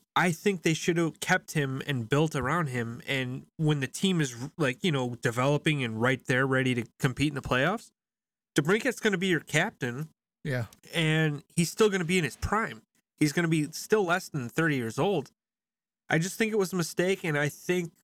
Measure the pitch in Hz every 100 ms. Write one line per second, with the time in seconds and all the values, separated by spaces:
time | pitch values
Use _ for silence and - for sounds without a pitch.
0 | _ - 170 165 208 190 175 160 - 170
1 | 165 - - 180 - 160 139 131 - 135
2 | 110 139 156 151 123 165 160 123 117 117
3 | - 135 127 135 - - 156 147 131 -
4 | 196 175 143 120 139 - 139 127 196 139
5 | 123 120 131 117 131 147 160 147 123 110
6 | 120 131 - 127 135 131 131 120 113 -
7 | 139 123 143 139 - 127 147 226 - _
8 | _ _ _ _ _ - 147 214 254 -
9 | 226 190 190 160 - 151 190 - 123 120
10 | 156 _ _ _ 156 127 107 - - 165
11 | 156 156 156 147 - - 170 - 214 190
12 | 165 185 147 - - 208 226 214 _ _
13 | _ - 151 156 170 160 147 - - 214
14 | 185 180 - 151 120 - 160 139 113 110
15 | 175 185 123 _ _ _ _ _ _ _
16 | - 156 180 - 220 214 185 185 160 -
17 | 180 190 185 147 147 - - 180 170 -